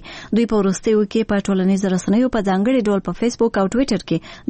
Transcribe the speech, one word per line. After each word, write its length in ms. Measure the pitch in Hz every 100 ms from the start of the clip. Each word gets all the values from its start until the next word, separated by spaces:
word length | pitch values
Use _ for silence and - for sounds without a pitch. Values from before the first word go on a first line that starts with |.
| - - - 208
دوی 100 | 233
په 100 | 214
وروستیو 420 | 196 180 226 214
کې 260 | 208 220 220
په 120 | 202 202
ټولنیزو 440 | 196 185 190 196
رسنیو، 380 | 180 - 208 254 240
په 60 | 202
ځانګړي 320 | 190 208 262 208
ډول 160 | 196 -
په 120 | 175
فیسبوک 400 | 233 - 226 208
او 40 | 190
ټویټر 280 | 226 277 190 -
کې 100 | 165 - -